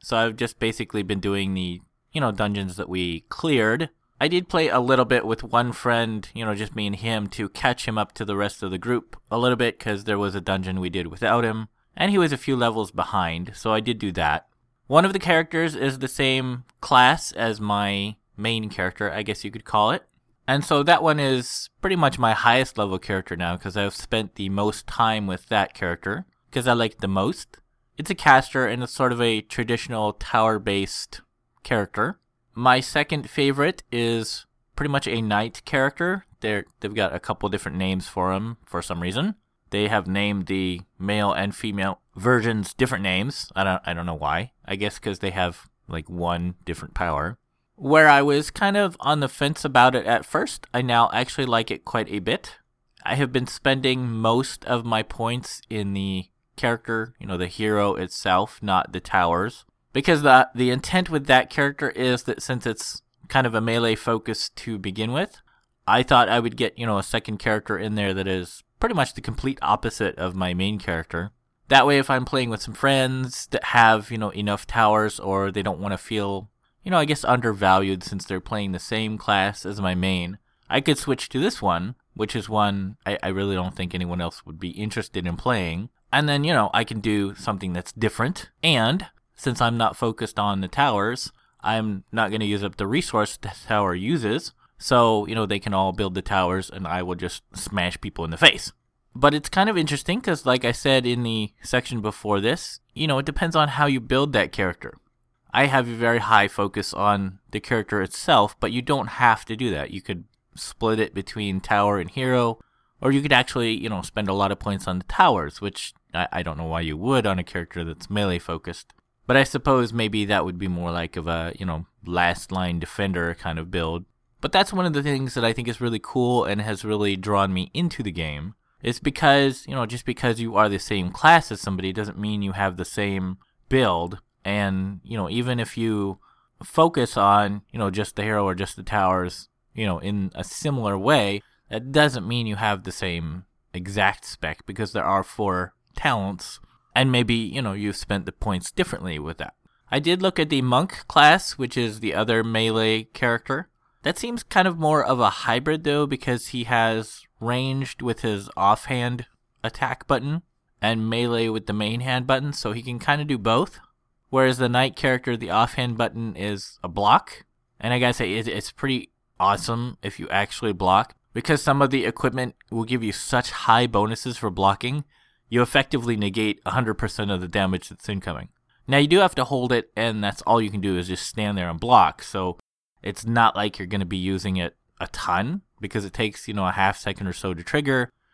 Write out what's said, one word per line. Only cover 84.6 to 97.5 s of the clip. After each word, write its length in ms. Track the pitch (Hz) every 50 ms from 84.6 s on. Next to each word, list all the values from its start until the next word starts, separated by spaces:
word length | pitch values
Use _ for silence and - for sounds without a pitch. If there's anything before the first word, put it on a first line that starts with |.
| 92 87
interested 540 | - 98 107 107 - 113 98 - - 98 87
in 120 | 87 85
playing. 520 | - - 123 123 104 90 82 82 87 110 123 _ _ _ -
And 160 | 123 139 147
then, 160 | 147 143 143 143
you 100 | 151 160
know, 160 | 123 104 95 -
I 100 | 110 117
can 160 | - 117 107
do 340 | 101 113 104 104 101 98 101
something 380 | - - 117 104 92 95 92
that's 220 | 87 87 90 - -
different. 580 | 110 113 107 - - 113 131 185 - - - _ _
And 460 | - 135 147 123 110 117 156 190 - - _ _ _ _ _
since 220 | - - 135 120 -
I'm 160 | 123 117 120
not 200 | 117 113 110 -
focused 420 | - 123 117 107 - 117 - - -
on 220 | 104 101 98 95
the 60 | 95
towers, 640 | 87 - - 143 139 110 101 98 110 123 - - - - _ _ _ _ _
I'm 440 | - 98 110 113 110 107 101 95 - _
not 200 | - 110 110 95
gonna 140 | 107 107 107
use 180 | 101 104 98 101
up 140 | 98 -
the 100 | - 101
resource 480 | 98 123 - - - - 110 104 - -
the 140 | - - 95
tower 460 | - - - - 113 104 101 92 87
uses. 580 | 90 95 120 170 151 113 104 113 165 - - - _ _ _ _
So, 480 | - - - 131 120 117 113 110 104 104
you 80 | 98 110
know, 100 | 113 107
they 140 | 95 101 98
can 140 | - 107 98
all 180 | 95 95 95
build 220 | 90 107 101 95 90
the 80 | 98
towers 480 | - - 104 95 92 87 92 95 92 -
and 180 | - 95 95
I 140 | 82 87 92
will 140 | 90 90 90
just 280 | 87 87 85 - - _ _